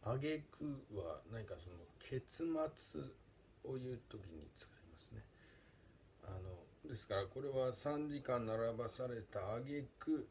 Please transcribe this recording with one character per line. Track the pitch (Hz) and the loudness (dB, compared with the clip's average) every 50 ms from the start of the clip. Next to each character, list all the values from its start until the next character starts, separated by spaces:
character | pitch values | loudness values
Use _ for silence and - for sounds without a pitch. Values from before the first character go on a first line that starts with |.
| - | 2
挙 | 104 117 135 139 151 156 151 151 - | 4 2 4 4 4 2 2 0 -6
句 | - - - 151 143 135 - - 107 101 | -6 -2 -2 0 0 -2 -6 -6 -4 -2
は | 90 82 78 71 - 82 | -2 -2 -2 -4 -6 -6
何 | 110 117 107 | -6 -6 -4
か | - 92 82 | -4 -6 -8
そ | - 90 | -8 -10
の | 87 85 85 - - - | -10 -10 -12 -14 -16 -16
結 | - - - 131 - - - - 165 165 160 156 156 156 151 | -8 -2 -2 -2 -2 -2 -4 0 2 4 4 6 4 4 2
末 | - - - - 78 69 65 - - - - - - - - - - - | -4 -14 -8 -6 -4 -4 -4 -6 -12 -18 -20 -20 -20 -20 -20 -20 -12 -6
を | - 135 | -4 -2
言 | 131 127 127 127 | -2 0 -2 -4
う | 117 - - | -4 -6 -8
と | - | -10
き | 107 98 95 | -8 -8 -8
に | 82 80 - - - | -10 -10 -12 -12 -14
使 | - - | -16 -16
い | - - - - - | -16 -16 -20 -20 -18
ま | 82 - | -18 -18
す | - - | -16 -10
ね。 | - 110 107 - - - - - - - - - - - - - - - - - - - - | -10 -10 -10 -10 -16 -20 -20 -20 -20 -20 -20 -20 -20 -20 -20 -20 -20 -20 -20 -20 -20 -14 -8
あ | 95 95 92 | -6 -4 -4
の、 | 90 92 92 87 - - - - - 151 | -2 -4 -6 -6 -10 -16 -20 -14 -8 -4
で | 131 | -4
す | 107 - | -4 0
か | - 104 | 2 4
ら、 | 98 101 | 4 4
こ | 95 - 131 131 | 2 0 -2 -2
れ | 143 | 2
は | 135 131 131 127 123 | 4 4 4 4 4
「三 | - - 147 147 147 151 151 | 2 2 2 4 4 2 2
時 | 143 143 127 | 0 -2 2
間 | - 127 123 117 | 4 4 4 4
並 | 110 110 113 113 113 117 | 4 4 4 4 4 4
ば | 113 120 117 | 2 0 -2
さ | - - 127 127 | 0 -2 -2 0
れ | 123 117 104 | 0 -2 -4
た | - - 104 95 95 110 | -2 -2 -2 0 2 0
挙 | 120 131 135 143 147 143 - - - | 0 0 0 -2 -2 -2 -4 -8 -6
句 | - - 156 151 - - | 2 4 4 4 4 -2